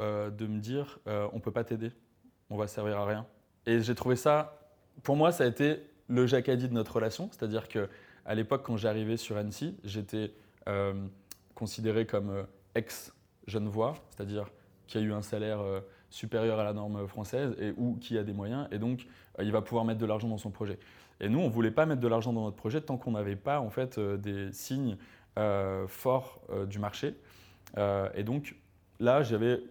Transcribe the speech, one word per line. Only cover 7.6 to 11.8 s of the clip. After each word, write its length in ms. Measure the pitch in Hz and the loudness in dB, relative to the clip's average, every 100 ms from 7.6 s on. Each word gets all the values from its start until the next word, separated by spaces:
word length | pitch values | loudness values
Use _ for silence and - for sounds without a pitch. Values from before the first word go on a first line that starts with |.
| - | -2
que 200 | 110 98 - - - | -4 -4 -6 -20 -16
à 100 | - | -4
l'époque, 280 | 110 107 135 | -2 2 0
quand 120 | 131 113 | 0 0
j'arrivais 400 | 107 107 110 113 | 2 2 0 -2
sur 200 | - 104 | -2 -4
Annecy, 400 | 104 98 156 196 | -4 -4 -6 -6
j'étais, 500 | 101 107 101 107 107 - - _ - | -6 -6 -4 -4 -4 -8 -20 _ -2
euh, 240 | 101 98 98 98 - _ - _ | 0 0 -2 -8 -12 _ -20 _
considéré 520 | - 107 - | -8 -8 -2